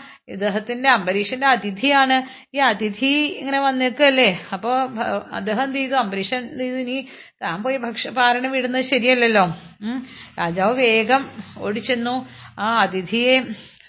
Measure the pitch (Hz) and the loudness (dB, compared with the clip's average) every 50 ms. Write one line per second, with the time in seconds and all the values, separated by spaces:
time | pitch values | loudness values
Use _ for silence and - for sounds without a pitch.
0 | - - - - _ - - 185 202 208 190 214 208 - 240 247 262 269 247 208 | -10 -18 -20 -20 _ -14 -6 -4 -2 -2 -2 -2 -4 -6 -6 0 2 4 4 4
1 | 175 180 196 202 208 - 262 254 269 277 254 202 190 208 196 196 262 285 285 277 | 2 0 0 0 -2 -2 -4 0 2 2 2 2 0 -6 -4 0 2 4 4 4
2 | 269 262 262 262 262 - - - - _ - 277 269 247 214 - 220 214 196 - | 4 4 2 0 0 -4 -12 -20 -20 _ -2 0 2 2 2 0 -2 -4 -2 -2
3 | 269 269 285 302 302 285 - - 254 269 277 277 277 269 262 254 254 254 - - | 0 2 2 2 0 -2 -4 -8 -6 -4 -2 0 0 0 0 0 0 -2 2 4
4 | 294 277 262 262 247 202 180 170 - - 202 180 202 240 254 262 262 254 240 220 | 4 4 6 6 4 4 2 -2 -6 -10 -10 -6 -4 -2 0 0 -2 -2 -4 -4
5 | 226 220 202 202 - - - 196 196 214 208 226 269 269 262 277 269 247 269 262 | -4 -2 -2 -4 -6 -8 -10 -6 -4 -2 -2 -2 -2 -2 -2 -4 -2 0 0 0
6 | 226 196 196 196 190 - 254 254 240 - - 247 254 254 254 262 254 240 254 269 | 0 0 -2 -4 -4 -4 -4 -6 -6 -8 -6 -6 -4 -4 -4 -4 -4 -4 -6 -6
7 | 262 - - - - - _ _ - 180 165 190 214 262 269 269 240 233 226 233 | -8 -10 -16 -20 -20 -20 _ _ -8 -6 -6 -4 -4 -4 -2 -2 -4 -6 -6 -6
8 | - 254 220 254 247 240 240 247 254 262 269 262 247 247 254 254 254 254 277 240 | -8 -4 0 2 4 4 4 2 -2 -2 -2 -2 -2 -2 -2 -2 0 0 0 2
9 | 220 247 254 247 240 226 220 202 180 170 160 - - - - _ 208 220 254 269 | 4 4 4 4 4 4 6 4 4 2 0 -6 -14 -20 -20 _ -8 -8 -6 -8
10 | 254 - - - - - - - 175 170 170 190 185 214 254 262 254 226 220 226 | -8 -12 -16 -20 -20 -14 -6 -4 -4 -4 -2 0 0 0 2 4 4 4 4 4
11 | 220 202 254 277 269 - - 220 185 - - - - 202 208 233 226 - 247 233 | 4 2 2 2 0 -4 -10 -16 -16 -16 -12 -8 -6 -4 -4 -4 -2 -2 -2 -2
12 | 233 240 254 254 262 - - - - - - - 202 220 233 226 196 185 185 190 | -2 -2 -4 -4 -6 -8 -16 -20 -20 -18 -8 -4 -2 0 2 2 2 2 0 -4
13 | 180 160 220 233 240 254 262 262 233 214 208 - - - - _ - | -4 -2 -2 0 4 4 4 4 2 -2 -8 -12 -14 -20 -20 _ -20